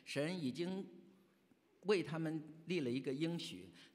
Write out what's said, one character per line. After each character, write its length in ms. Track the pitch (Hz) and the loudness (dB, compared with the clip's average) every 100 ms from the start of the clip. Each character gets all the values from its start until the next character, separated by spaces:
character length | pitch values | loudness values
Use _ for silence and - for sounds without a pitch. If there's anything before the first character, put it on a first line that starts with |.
| - | -4
神 360 | 139 151 185 | 0 2 2
已 80 | 135 | 0
经 320 | 131 175 190 - - - - - _ _ _ _ - | 0 0 -2 -4 -10 -20 -20 -20 _ _ _ _ -8
为 200 | 180 202 | 2 4
他 160 | 151 160 | 4 0
们 240 | 160 156 151 - - | 0 0 -4 -10 0
立 120 | 175 | 2
了 100 | 127 | 4
一 80 | 127 | 2
个 140 | 135 | 0
应 260 | 135 160 170 | 2 2 0
许， 300 | 165 92 92 - - | -2 -8 -12 -16 -16